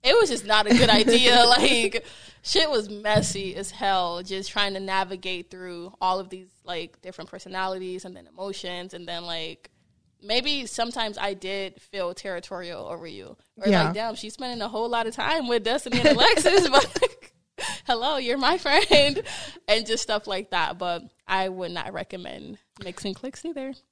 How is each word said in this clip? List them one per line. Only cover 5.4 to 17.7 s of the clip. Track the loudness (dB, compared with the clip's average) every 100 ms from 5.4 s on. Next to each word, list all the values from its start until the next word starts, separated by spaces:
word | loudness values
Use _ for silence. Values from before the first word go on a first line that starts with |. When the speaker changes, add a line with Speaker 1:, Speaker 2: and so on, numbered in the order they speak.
| -10
Speaker 1:
through | -16 -14 -14 -14 -4
all | -2 -2
of | -4
these, | -16 -20 _
like, | -12 -10 -10 _
different | -18 -16 -16
personalities | -16 -12 -6 -6 -6 -8 -10
and | -12 -18
then | -20
emotions. | -12 -10 -10 -10 -10 -12
And | -14 -12
then, | -10
like, | -8 -8 -8 -12 -20 _ _ _ _ _
maybe | -2 -2 0 -4 -6
sometimes | -6 -6 -4 -6 -4
I | -6
did | -6 -6 -6 -6 -12
feel | _ -6 -6
territorial | -6 -10 -10 -10 -12 -10 -12 -10
over | -12 -12
you. | -14 -16 -20 _ -4
Or, | 4
Speaker 2:
Yeah. | 4
Speaker 1:
like, | 4
damn, | 0 -6
she's | -6 -12
spending | -10 -10 -6
a | -6
whole | -4 -2
lot | -2 -2
of |
time | -4 -2 -2 0
with | 0
Destiny | 0 -2 0 4
and | 6
Alexis, | 8 6 6 6 6 6
<laughs> |
but, | 4 4 0
like, | -2 -4 -20 _ _ -12 -10